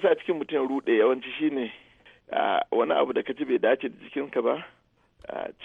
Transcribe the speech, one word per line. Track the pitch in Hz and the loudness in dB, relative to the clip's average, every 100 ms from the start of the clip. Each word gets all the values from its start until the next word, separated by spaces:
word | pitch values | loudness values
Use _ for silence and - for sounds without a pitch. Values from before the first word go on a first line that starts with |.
sa | 185 | 2
cikin | 160 - 165 | 2 0 -4
mutum | 135 | -2
ya | 147 | -2
ruɗe | 131 135 - 113 | -2 -2 2 4
yawanci | 113 131 131 135 | 4 2 -4 -4
shine, | 156 139 113 - _ _ - _ - | -2 -2 -6 -8 _ _ -20 _ -6
ah, | - 101 92 - | -2 0 0 0
wani | 113 117 | 0 2
abu | 156 139 | 2 2
da | 123 | 0
ka | - | -4
ci | 127 | -6
bai | 135 120 | 0 2
dace | 110 131 127 | 2 2 -2
da | - - | -10 -10
jikinka | 143 139 127 | -8 -4 -2
ba, | 117 143 - _ _ _ _ _ - | 0 -2 -6 _ _ _ _ _ -12
a | - - - | -10 -10 -10